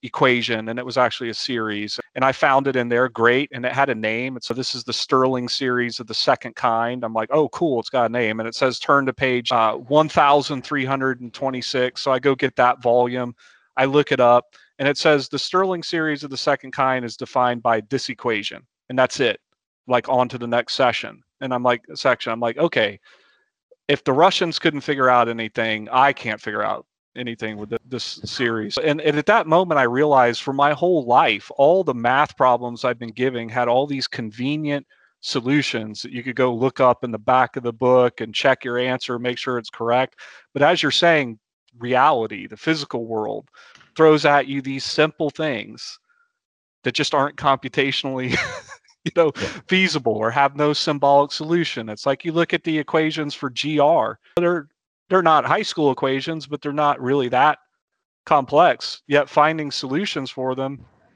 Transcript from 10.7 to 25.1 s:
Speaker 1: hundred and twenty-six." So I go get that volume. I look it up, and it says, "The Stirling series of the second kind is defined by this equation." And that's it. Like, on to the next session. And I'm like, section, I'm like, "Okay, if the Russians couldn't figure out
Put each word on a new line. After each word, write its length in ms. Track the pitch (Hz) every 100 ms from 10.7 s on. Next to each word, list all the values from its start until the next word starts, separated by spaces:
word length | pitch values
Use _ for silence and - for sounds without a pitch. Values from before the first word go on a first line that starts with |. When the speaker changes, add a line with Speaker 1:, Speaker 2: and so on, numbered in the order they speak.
| 139
Speaker 1:
hundred 360 | 131 135 131 127
and 100 | 120
twenty-six." 720 | - 135 127 - 135 127 -
So 100 | 139
I 60 | 131
go 160 | 139
get 220 | 131 135
that 260 | - 123 135
volume. 540 | 123 123 123 127 120 - _ _ _ -
I 80 |
look 260 | 135 147 143
it 80 | 127
up, 360 | 120 123 - _ _ -
and 80 | 139
it 100 | 139
says, 320 | 160 143 127
"The 100 | 143
Stirling 440 | - 185 190 180
series 400 | - 170 156 143
of 80 | 147
the 40 | 131
second 340 | 147 139 131
kind 340 | 143 131 131
is 100 | 120
defined 460 | - 123 131 123 120
by 200 | 120 113 107
this 180 | 135 -
equation." 560 | 120 123 107 104 - _ _ -
And 80 | 127
that's 220 | 127 -
it. 200 | 120 98 _ _ _ _ -
Like, 220 | 123 -
on 200 | 127 123
to 100 | 123
the 80 | 120
next 260 | 117 117
session. 480 | - 123 120 107 107 _ _
And 120 | 131
I'm 100 | 127
like, 200 | 123 120 -
section, 400 | 151 135 120 120
I'm 60 | 113
like, 180 | 117 127
"Okay, 420 | 165 - 104 101 _ _ _ _ _ _ _ _ -
if 160 | 143
the 100 | -
Russians 440 | 135 185 - 175 -
couldn't 240 | 165 147
figure 280 | - 139
out 200 | 127